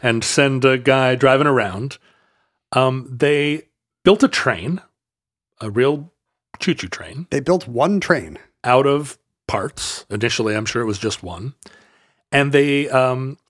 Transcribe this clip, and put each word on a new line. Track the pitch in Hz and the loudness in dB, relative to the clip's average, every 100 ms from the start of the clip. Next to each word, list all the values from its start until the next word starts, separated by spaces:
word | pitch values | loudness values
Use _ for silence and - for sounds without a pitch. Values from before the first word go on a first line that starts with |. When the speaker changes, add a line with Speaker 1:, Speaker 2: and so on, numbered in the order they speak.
Speaker 1:
and | 117 117 | -2 0
send | - - 139 131 135 | 0 2 2 4 2
a | 131 | 2
guy | 127 135 127 127 | 2 4 2 4
driving | 135 135 147 | 4 4 4
around, | 131 101 92 135 - _ _ _ _ _ _ _ | 2 0 -4 -10 -12 _ _ _ _ _ _ _
um, | 127 131 131 127 | 0 2 0 -8
they | 123 143 147 147 151 - _ _ _ | -2 0 2 0 -4 -8 _ _ _
built | - 208 | 4 6
a | 175 | 4
train, | - 131 92 110 180 - _ _ _ _ _ _ - | 2 -2 -4 -4 -8 -10 _ _ _ _ _ _ -14
a | 107 | -6
real | 104 135 147 160 _ _ _ _ - | 0 0 0 -8 _ _ _ _ -8
choo-choo | - 151 90 | -4 -4 -6
train. | - - 139 175 | -12 -14 -14 -6
Speaker 2:
They | 139 | -4
built | 147 180 - | 0 -2 -2
one | 120 160 202 | -2 0 0
train. | - 160 80 - _ _ 120 | 0 -2 -4 -14 _ _ 2
Speaker 1:
Out | 127 139 | 4 4
of | 143 143 - _ _ - | 0 -2 -14 _ _ -6
parts. | 101 110 - - - - | -6 -6 -8 -10 -10 -8
Initially, | 104 117 - 110 107 | -2 -2 0 -2 -2
I'm | 107 | -4
sure | 120 | -4
it | 113 | -4
was | 98 | -4
just | 110 - | -4 -6
one. | 85 85 117 - - _ _ _ _ _ _ | -10 -12 -12 -16 -20 _ _ _ _ _ _
And | 139 139 | 0 4
they, | 139 143 143 143 | 4 4 2 0
um, | 131 131 127 131 - _ | 2 2 0 -6 -10 _